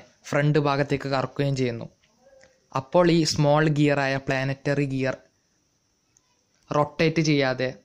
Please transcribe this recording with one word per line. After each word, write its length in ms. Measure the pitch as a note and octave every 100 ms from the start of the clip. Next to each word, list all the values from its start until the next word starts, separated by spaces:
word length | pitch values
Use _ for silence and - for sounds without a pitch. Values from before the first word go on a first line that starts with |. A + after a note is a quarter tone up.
| - _
front 340 | - D3 D3 D3+
ഭാഗത്തേക്ക് 500 | C#3+ C#3 C#3 C#3 C#3
കറക്കുകയും 480 | C3+ C3 - C#3 C3+
ചെയ്യുന്നു. 300 | B2+ A#2 A2 _ _ _ _ _ _ _ _
അപ്പോൾ 340 | C3+ - F3 F3
ഈ 100 | E3
small 400 | D3+ - D3 D3+ D#3
ഗിയറായ 460 | D3 D3 C#3+ C3+ C3+
planetary 720 | C3+ C3+ C3 C3+ D3 C#3 C#3+
gear 300 | C3 C3 - _ _ _ _ _ _ _ _ _ _ _ _ _ _ -
rotate 520 | D3 D3 - E3 D#3+
ചെയ്യാതെ 460 | D#3 C#3+ C3+ B2+ C3 -